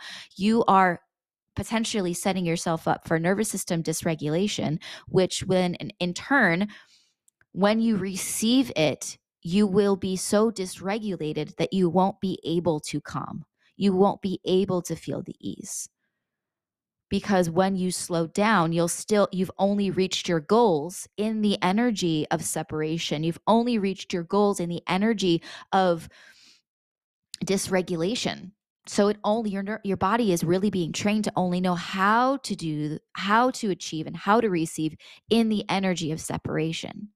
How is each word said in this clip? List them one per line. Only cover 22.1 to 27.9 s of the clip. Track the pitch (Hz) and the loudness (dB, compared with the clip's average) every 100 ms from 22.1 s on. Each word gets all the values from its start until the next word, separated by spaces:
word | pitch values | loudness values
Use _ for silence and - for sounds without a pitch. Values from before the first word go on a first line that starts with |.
| 160 156 | 0 0
of | 165 | -4
separation. | - 160 156 156 156 165 - 147 | -4 -6 -6 -4 -4 -4 -4 -2
You've | 160 165 - | -2 -2 2
only | 226 240 226 | 2 2 0
reached | 196 190 - | 0 -4 -6
your | 185 | -6
goals | 165 202 202 202 | -2 2 2 0
in | 175 | -4
the | 170 - | -6 -2
energy | 185 214 214 190 165 - - - | 0 0 2 2 2 0 -16 -2
of | 196 185 170 - - - _ _ _ _ _ _ _ _ _ _ - | 2 4 2 -4 -20 -20 _ _ _ _ _ _ _ _ _ _ -8
dysregulation. | 180 190 - 190 180 | -2 -2 0 -2 -2